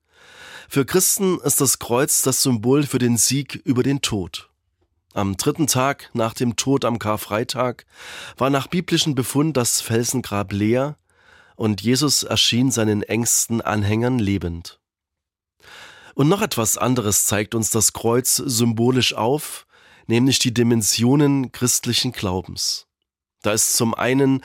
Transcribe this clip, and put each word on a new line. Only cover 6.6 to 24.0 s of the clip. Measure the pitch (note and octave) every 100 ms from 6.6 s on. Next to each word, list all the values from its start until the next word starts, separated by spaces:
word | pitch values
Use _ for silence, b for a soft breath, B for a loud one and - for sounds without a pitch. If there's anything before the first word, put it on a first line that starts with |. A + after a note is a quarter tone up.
| C#3 C#3
am | A#2 A2+
Karfreitag | G#2+ G#2+ - G#2 - B2 B2 - - B B B B -
war | C3
nach | C#3 -
biblischem | F3+ F3+ E3 D#3+ C3
Befund | A#2 C#3 D#3 C3+
das | A#2 -
Felsengrab | - A2+ A#2+ B2+ - G2+ G2
leer | G2+ G#2+ B2 C#3+ D3+ b b b b b b
und | A2 G2
Jesus | A2 B2+ C#3+ -
erschien | - A2 - A#2 C3
seinen | A#2 G#2+ G#2
engsten | - A2 A#2 - - A#2
Anhängern | - G#2 G2+ A2 B2 B2+
lebend. | G2 G2 F2 E2+ - - _ _ _ _ _ _ _ _ B B B B B
Und | - C#3+
noch | G3+
etwas | G#3 - A2 -
anderes | A#2+ B2 G#2 -
zeigt | - G#2 G#2+ A2+
uns | G#2+
das | A2+ -
Kreuz | - A2+ A#2+ - -
symbolisch | C#3 A2+ A#2 A2+ A#2+ C3 -
auf, | A2+ A2+ D3 - - _ b b b -
nämlich | A#2 C3+ A#2+
die | B2
Dimensionen | A2+ A#2 A#2 G#2 A2+ A#2+ D3 C#3+ C#3 A#2+
christlichen | - B2 - A#2+ A2+ B2+
Glaubens. | - G2+ F#2 F2+ F2+ - - - _ _ _ _ _
Da | G#2
ist | A2 -
zum | - A2+
einen | -